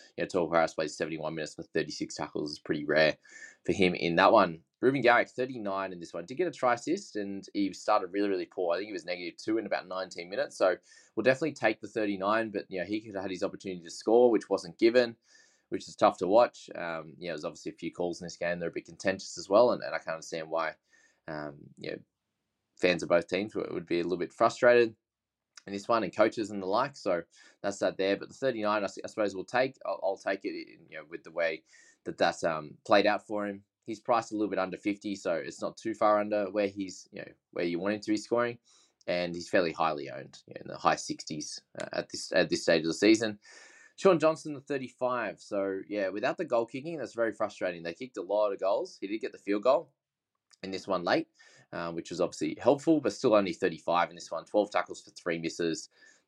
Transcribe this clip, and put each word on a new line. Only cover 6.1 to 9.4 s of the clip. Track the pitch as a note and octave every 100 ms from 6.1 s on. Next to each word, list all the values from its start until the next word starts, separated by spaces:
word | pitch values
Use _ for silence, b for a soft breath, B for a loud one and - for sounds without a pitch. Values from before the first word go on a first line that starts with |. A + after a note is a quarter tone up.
one. | E2+ F2
Did | C3+
get | F3+
a |
try | C#3 B2
assist, | A#2+ D3 G3 - G#2
and | G2 G2 -
he | G2 G2
started | - - G#2+ F2+
really, | G2+ G2+
really | F#2 E2
poor. | - F2
I | F2
think | G#2+
he |
was | F#2 E2+
negative | F2+ E2+
two | -